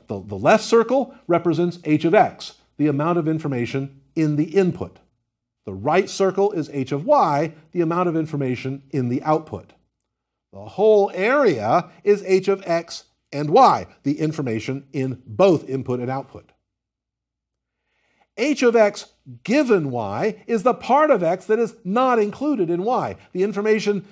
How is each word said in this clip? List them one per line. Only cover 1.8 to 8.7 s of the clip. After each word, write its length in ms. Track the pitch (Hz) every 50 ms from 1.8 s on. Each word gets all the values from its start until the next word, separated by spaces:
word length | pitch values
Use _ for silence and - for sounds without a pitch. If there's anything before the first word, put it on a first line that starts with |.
| -
H 180 | 156 151 143 -
of 100 | 170 175
X, 420 | 214 165 - - - - - - _ _ _ _
the 100 | - 147
amount 300 | 151 143 139 147 165 175
of 100 | 175 156
information 760 | 156 160 160 160 143 135 120 120 117 - 135 139 139 - - _ _ -
in 200 | 165 160 151 151
the 200 | 147 147 - -
input. 440 | 196 190 180 - - - - - - _ _ _ _ _ _ _ _ _ _ _ _ -
The 80 | 107 95
right 360 | 95 101 143 160 190 202 -
circle 440 | - - 196 190 185 196 196 208 208
is 160 | 170 143 -
h 200 | - 143 131 -
of 140 | 143 139 160
y, 480 | 254 302 277 208 165 147 143 160 160 160 - _ _
the 100 | - 180
amount 260 | 170 160 170 175 180
of 80 | 175 156
information 680 | 160 160 160 - 143 139 127 127 120 - 131